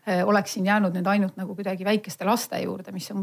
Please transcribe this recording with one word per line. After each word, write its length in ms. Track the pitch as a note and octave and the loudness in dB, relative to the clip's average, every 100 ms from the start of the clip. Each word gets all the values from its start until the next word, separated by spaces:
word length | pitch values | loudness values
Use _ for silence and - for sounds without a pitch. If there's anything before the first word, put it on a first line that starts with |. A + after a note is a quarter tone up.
| - | -2
eh, 160 | F3+ | 0
oleksin 420 | F#3+ G#3 G3 - F#3+ | 4 2 2 -2 2
jäänud 280 | G#3+ F#3+ | 4 4
nüüd 120 | F3+ F3+ | 2 2
ainult 300 | G#3 F#3+ F#3+ | 2 2 -2
nagu 180 | F#3+ | -8
kuidagi 300 | F#3+ G3 F#3 | -6 -4 -2
väikeste 400 | F#3+ G#3+ G#3 - | 2 0 0 -4
laste 360 | F#3 A#3 - - | 0 2 0 -4
juurde, 300 | - - F#3 | -4 -6 -8
mis 180 | F#3+ - | -10 -6
on 60 | G3+ | -4